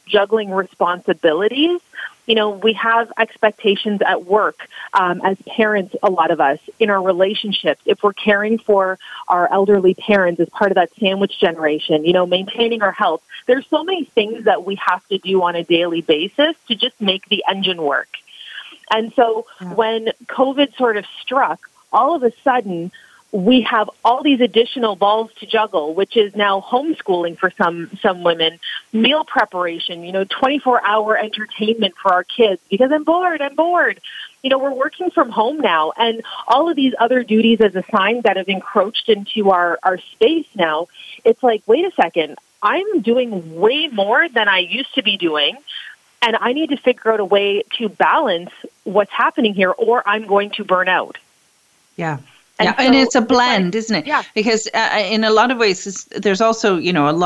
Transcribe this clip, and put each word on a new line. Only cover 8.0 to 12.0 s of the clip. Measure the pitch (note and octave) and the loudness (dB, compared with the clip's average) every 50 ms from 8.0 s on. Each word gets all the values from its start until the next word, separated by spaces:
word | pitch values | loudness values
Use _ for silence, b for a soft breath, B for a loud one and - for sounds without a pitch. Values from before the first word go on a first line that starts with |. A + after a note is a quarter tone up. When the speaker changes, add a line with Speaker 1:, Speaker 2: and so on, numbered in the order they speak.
| - | 0
Speaker 1:
we're | G3+ G3 - - G#3+ | -2 -2 0 0 2
caring | G3+ G3+ G#3 G#3+ A3+ A3 - - | 2 2 2 0 -2 0 2 2
for | G3+ G3 F#3+ F#3 F#3+ B B B B B B - F3+ | 2 4 2 0 -2 B B B B B B 0 2
our | F3 F3 - - G3 | 2 2 2 2 2
elderly | G3 G3 G#3 G3 F3+ F3+ F#3 | 4 4 4 4 4 2 2
parents | - - - G#3 G3 F#3 F3 F3 - E3 | 2 0 2 2 4 4 2 2 0 -2
as | - | -2
part | - - G#3 G3 | 0 0 0 2
of | F#3+ | 4
that | F#3+ F3 - _ - | 2 2 0 _ -2
sandwich | A3 F#3+ F#3+ G3 G3 G3 - - | -2 -2 0 0 -2 -2 0 0
generation, | G#3 F3 E3 E3 D#3 D3+ D3+ D3+ - - D#3+ D#3 | 0 0 0 0 -2 -2 -2 -2 0 0 0 2